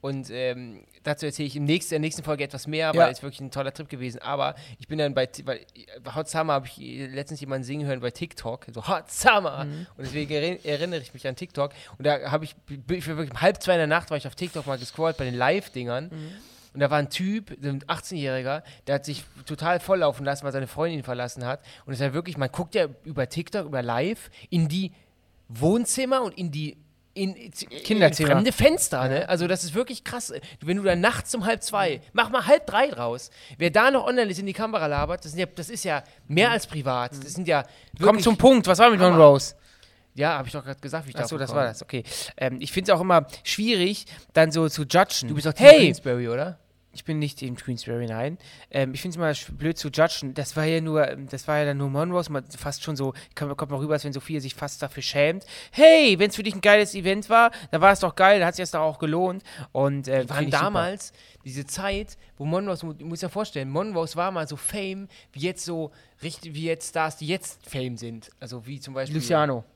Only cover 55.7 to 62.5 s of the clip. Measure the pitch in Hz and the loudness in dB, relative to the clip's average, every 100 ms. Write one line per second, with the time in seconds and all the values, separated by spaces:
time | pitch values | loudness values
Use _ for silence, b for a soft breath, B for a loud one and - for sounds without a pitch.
55.7 | - 311 320 277 185 208 208 208 196 208 | 8 10 12 8 6 2 0 -6 2 6
56.7 | 208 208 196 180 202 202 226 233 B B | 8 6 0 -2 -2 4 6 6 B B
57.7 | 165 190 196 180 - 190 202 170 180 180 | 6 6 6 2 6 6 8 4 0 -4
58.7 | 165 156 147 156 160 185 190 B B 135 | -2 -2 -2 -2 0 -2 -4 B B -8
59.7 | 131 139 139 131 135 123 143 147 143 180 | 0 0 0 0 0 0 -2 0 0 0
60.7 | 196 170 202 - b b b 139 131 139 | 0 -4 -6 -14 b b b -14 -12 -10
61.7 | - 196 196 214 - - _ 143 | -6 -4 -6 -8 -14 -20 _ -4